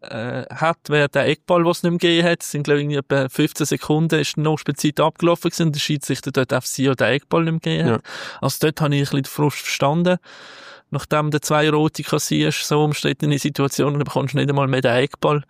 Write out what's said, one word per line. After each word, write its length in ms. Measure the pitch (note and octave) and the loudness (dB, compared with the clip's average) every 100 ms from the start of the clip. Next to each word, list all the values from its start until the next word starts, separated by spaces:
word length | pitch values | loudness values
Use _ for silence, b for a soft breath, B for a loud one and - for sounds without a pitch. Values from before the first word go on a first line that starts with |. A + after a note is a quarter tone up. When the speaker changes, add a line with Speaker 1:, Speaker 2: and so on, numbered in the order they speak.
Speaker 1:
äh, 440 | - A2+ A#2+ B2 B2+ | -12 -8 -6 -8 -10
hat, 260 | - D#3+ E3 - | -2 -2 -2 0
wär 180 | D3 C#3+ | 2 2
der 200 | - B2 | 2 0
Eckball, 360 | D#3 - F3 | 0 2 2
was 140 | E3+ E3+ | 4 2
es 60 | |
nicht 80 | F3 | 0
mehr 80 | F3 | 2
gegeben 280 | F3 E3+ E3+ | 2 4 2
hat. 140 | E3+ | 0
Es 80 | - | -4
sind, 140 | D3 | -4
glaub 140 | D3 D3 | 0 0
ich, 40 | |
irgendwie 160 | D3 C#3+ | 0 -4
etwa 320 | - C#3 C3 | 0 0 0
fünfzehn 380 | - D3+ - D3 | 0 0 0 -2
Sekunden 520 | C#3+ - D3+ E3 D#3 | -2 0 0 2 0
ist 160 | C#3+ - | 0 -2
die 60 | |
Nachspielzeit 580 | D3+ D#3 - C#3 D3+ - | -2 -2 -4 -2 -2 2
abgelaufen 520 | D3+ - E3+ F3 F#3 | 0 2 2 2 0
gewesen 160 | - E3 | 0 0
und 80 | C#3+ | 0
der 40 | |
Schiedsrichter 520 | - D3 - C3+ C#3+ | -2 -2 -2 -4 -2
dort 200 | C3+ B2+ | -2 0
auf 140 | B2+ - | -2 -4
sie 200 | - C3+ | -2 0
den 220 | B2+ A2+ | 2 2
Eckball 360 | C#3 - E3 | 0 0 0
nicht 200 | E3 D#3+ | 0 -2
mehr 140 | E3 D#3+ | -2 0
gegeben 160 | D#3+ | 0
hat. 80 | A2 | 0
Speaker 2:
Ja. 340 | - - - - | -4 -14 -14 -6
Speaker 1:
Also 160 | C#3 - | -4 0
dort 200 | D#3 - | 0 0
habe 140 | D3+ C#3+ | 0 0
ich 60 | |
ein 20 | |
bisschen 180 | C#3+ C#3 | 0 -2
den 40 | C3+ | -4
Frust 340 | - D3 - | -2 -2 -2
verstanden. 580 | - - C#3 E3 F3 F3+ B B B B B B B | -6 -2 0 2 2 0 B B B B B B B
Nachdem 420 | C#3 - D3+ D3+ | -10 -2 0 0
du 100 | D3 | -2
zwei 280 | - D3+ D3+ | 0 2 2
Rote 320 | D3+ D#3 - | 2 2 -2
kassierst, 640 | D3 D#3 - D3+ D3+ - - | -2 -2 0 0 0 -2 0
so 160 | D3+ D3+ | 2 2
umstrittene 520 | D3 D3 C#3+ D3 C#3+ | 0 -2 0 0 0
Situationen, 640 | D3+ D3 C#3 - C#3 C#3+ | 0 0 0 0 0 0
dann 60 | C#3+ | -2
bekommst 280 | C#3+ C3 | -2 -2
du 40 | C#3+ | 0
nicht 100 | C#3 | 0
einmal 180 | C#3 C3+ | 0 0
mehr 100 | C3 | 2
den 140 | B2 B2 | 2 2
Eckball 480 | C#3 - - D3 - | 0 0 0 0 -2